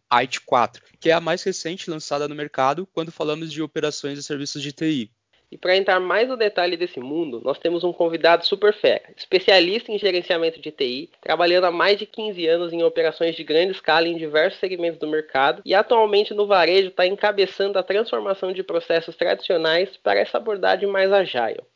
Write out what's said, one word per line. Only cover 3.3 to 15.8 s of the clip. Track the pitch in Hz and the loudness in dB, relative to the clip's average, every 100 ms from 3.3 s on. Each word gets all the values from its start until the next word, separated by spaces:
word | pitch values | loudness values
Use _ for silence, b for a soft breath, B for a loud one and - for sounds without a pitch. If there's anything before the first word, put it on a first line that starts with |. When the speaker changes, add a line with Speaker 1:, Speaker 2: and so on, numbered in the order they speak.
| 151 165 | -4 -6
Speaker 1:
de | 147 | -8
operações | 156 160 151 147 147 143 | -8 -4 -4 -4 -8 -10
e | |
serviços | 139 147 139 151 | -8 -8 -8 -8
de | 139 | -10
T | 139 160 | -4 -2
I. | 151 107 _ _ _ _ | -2 -4 _ _ _ _
Speaker 2:
E | - | -6
pra | 185 190 | 0 2
entrar | 196 185 | 2 0
mais | 185 185 254 | 2 0 0
no | 254 | 0
detalhe | 214 202 180 170 | -2 0 -2 -2
desse | 175 - | -6 -6
mundo, | 127 156 165 120 | -8 -6 -6 -6
nós | - 147 | -6 -4
temos | 165 170 | -2 -2
um | 180 | -2
convidado | 170 170 165 160 170 | 0 -2 2 4 4
super | - 196 208 | 2 0 2
fera, | 208 139 110 - - | 4 2 2 -2 -16
especialista | - 180 185 190 180 214 240 | 0 2 6 6 4 0 -4
em | 208 | -2
gerenciamento | 202 180 170 170 165 165 | 0 -2 -2 0 -2 -4
de | 156 | -8
T | 151 | -6
I, | 131 127 165 _ | -4 -4 -10 _
trabalhando | - 160 175 180 180 | -4 0 4 4 2
há | |
mais | 170 175 202 | 2 2 2
de | |
quinze | 208 - 214 185 165 | -2 -8 -8 -4 0
anos | 170 175 | 0 0
em | 170 | 0
operações | 165 165 160 156 170 165 | 0 2 0 0 -2 -2
de | |
grande | 151 156 185 | 0 2 2
escala | 190 - 156 165 | 0 0 2 2
em | 170 | -2
diversos | 160 151 175 - | -2 0 0 0
segmentos | 190 180 170 160 | -6 -4 -4 -4
do | 156 | -4
mercado | 156 156 - 139 160 | -4 -2 0 0 0
e | - | 0
atualmente | 190 | 0